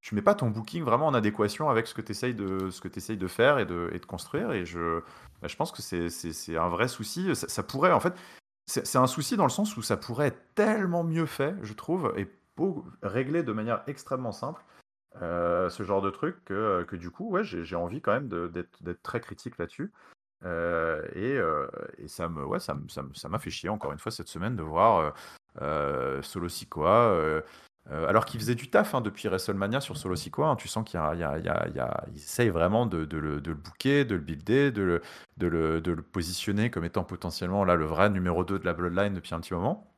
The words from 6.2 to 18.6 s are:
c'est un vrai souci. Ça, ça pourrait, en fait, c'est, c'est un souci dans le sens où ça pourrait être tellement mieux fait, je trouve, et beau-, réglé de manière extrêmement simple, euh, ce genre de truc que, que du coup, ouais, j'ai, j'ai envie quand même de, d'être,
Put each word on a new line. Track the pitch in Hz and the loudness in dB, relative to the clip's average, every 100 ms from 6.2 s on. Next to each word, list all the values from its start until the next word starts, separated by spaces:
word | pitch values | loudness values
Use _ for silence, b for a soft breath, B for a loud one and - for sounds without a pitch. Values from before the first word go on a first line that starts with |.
| 85 | -10
c'est | 78 - 82 | -10 -4 0
un | 85 | 0
vrai | 87 123 | 2 -2
souci. | - 107 - 185 143 | -2 -8 -4 -2 -2
Ça, | - | -4
ça | - | -6
pourrait, | - 135 175 | -6 2 4
en | 117 | 4
fait, | 170 180 B B _ _ - | 2 -4 B B _ _ -6
c'est, | - - | -6 0
c'est | 135 | 4
un | 127 | 4
souci | - 143 226 | 2 -2 4
dans | |
le | 151 | 2
sens | - 214 165 | 4 -2 -2
où | |
ça | 110 104 | -2 -2
pourrait | - 117 147 | -2 0 0
être | 117 _ | 0 _
tellement | - 214 220 190 170 | 2 4 4 2 0
mieux | 170 160 160 | 0 0 0
fait, | - 151 196 | 0 -2 -2
je | 107 | -8
trouve, | 107 - 180 135 - | -10 -2 0 0 0
et | 98 - _ - | -4 -8 _ -2
beau-, | 185 180 - - | -2 -2 -10 -8
réglé | 101 107 131 165 | -2 0 0 0
de | 143 | 0
manière | 110 110 113 - | -2 0 -2 -4
extrêmement | 143 - 131 123 | -12 -6 -4 -4
simple, | - 127 165 - b _ _ _ - | -6 -8 -10 -18 b _ _ _ -10
euh, | 85 87 85 87 90 | -4 0 2 2 0
ce | - | -2
genre | 95 98 | 0 0
de | 98 | 0
truc | 95 151 - | -2 -6 -6
que, | - 98 110 90 | -8 -2 0 0
que | 87 92 | -2 -8
du | 87 | -10
coup, | - 220 | -10 -4
ouais, | 180 | -2
j'ai, | 220 87 | -2 -6
j'ai | 82 87 | -4 -4
envie | 87 110 | -4 -4
quand | - | 0
même | 110 139 | 0 0
de, | 87 87 | -6 -4
d'être, | 85 | -6